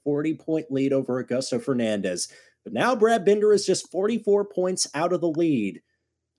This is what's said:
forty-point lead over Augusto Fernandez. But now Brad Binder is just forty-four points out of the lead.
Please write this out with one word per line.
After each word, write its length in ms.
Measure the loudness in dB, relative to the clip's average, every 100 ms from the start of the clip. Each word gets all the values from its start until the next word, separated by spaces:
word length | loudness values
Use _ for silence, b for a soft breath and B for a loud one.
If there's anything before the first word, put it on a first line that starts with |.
forty-point 640 | -4 -2 -2 -4 -4 -4 -2
lead 220 | -2 0
over 320 | 0 0 -4
Augusto 340 | -2 -4 -2 -4
Fernandez. 680 | -2 0 0 0 -2 -4 -8 B B B
But 100 | -8
now 200 | 0 0
Brad 300 | 2 2 4
Binder 300 | 4 4 4
is 100 | 4
just 260 | 2 -2 -4
forty-four 540 | -4 -2 0 2 2
points 420 | 0 -2 -2 -2 -4
out 220 | -2 0
of 80 | 0
the 80 | 0
lead. 500 | 0 0 0 -2 -6 _ _ _ _ _